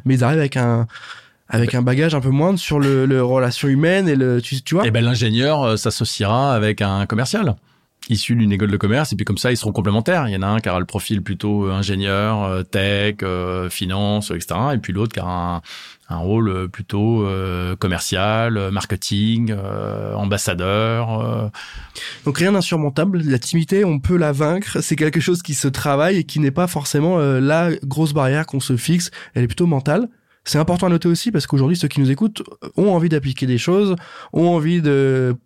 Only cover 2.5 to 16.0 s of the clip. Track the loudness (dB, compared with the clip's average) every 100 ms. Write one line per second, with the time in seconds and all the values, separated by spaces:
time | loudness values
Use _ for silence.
2.5 | 0 0 2 2 4 4 4 4 2 2
3.5 | 0 2 4 4 2 2 2 2 0 -2
4.5 | -6 -2 0 2 2 2 2 2 2 2
5.5 | 2 2 0 -2 -2 -4 -2 0 2 2
6.5 | 2 0 0 0 0 0 -2 -2 0 0
7.5 | -2 _ _ _ _ -2 -2 2 2 4
8.5 | 2 0 0 2 0 0 -2 -4 -2 0
9.5 | 0 -2 -2 0 0 2 0 0 -2 0
10.5 | 0 0 -2 -2 -4 -2 -4 -2 -4 -2
11.5 | 0 0 -2 -2 -2 0 0 0 0 -2
12.5 | -4 -2 -2 0 0 -2 -2 -4 -4 -2
13.5 | -4 -4 -6 -4 -2 0 0 -2 -6 -4
14.5 | -2 -2 -2 -4 -4 -2 -4 -6 -4 -4
15.5 | -6 -8 -18 -20 -20